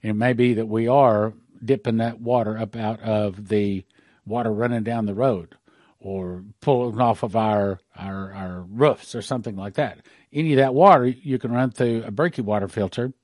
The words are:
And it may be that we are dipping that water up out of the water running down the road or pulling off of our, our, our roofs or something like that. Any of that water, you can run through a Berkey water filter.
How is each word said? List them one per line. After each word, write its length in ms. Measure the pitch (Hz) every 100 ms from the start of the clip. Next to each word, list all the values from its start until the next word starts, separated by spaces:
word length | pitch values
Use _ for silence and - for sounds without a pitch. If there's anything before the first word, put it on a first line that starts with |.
And 80 | 107
it 40 |
may 200 | 107 120
be 200 | 120 123
that 120 | 113 110
we 200 | 107 117
are 460 | 135 131 107 107 110 _ -
dipping 320 | 113 135 - 113
that 240 | 113 117
water 380 | 117 123 107 110
up 180 | 110 113
out 240 | 110 113
of 480 | 113 107 104 95 101
the 360 | 107 101 98 - _ _ _ -
water 260 | 117 113
running 300 | 107 120 117
down 240 | 110 117 107
the 80 |
road 400 | 101 135 101 82 - _ _ _ _
or 460 | 95 95 90 90 101 -
pulling 400 | - 127 123 107
off 220 | 120 110
of 120 | 117 104
our, 440 | 107 104 101 95 _ -
our, 360 | 98 98 98
our 320 | 98 92 90 90
roofs 460 | 107 147 117 -
or 80 | 117
something 340 | - 127 113 98
like 180 | 98
that. 260 | 123 131 - _ _ _
Any 220 | 143 160
of 60 | 135
that 160 | 135
water, 320 | 131 190 165 123
you 320 | 123 143 131
can 140 | 117
run 180 | 120 127
through 320 | - 123 113
a 80 | 110
Berkey 340 | 104 170 -
water 240 | 104 104 98
filter. 460 | - 98 - 123 -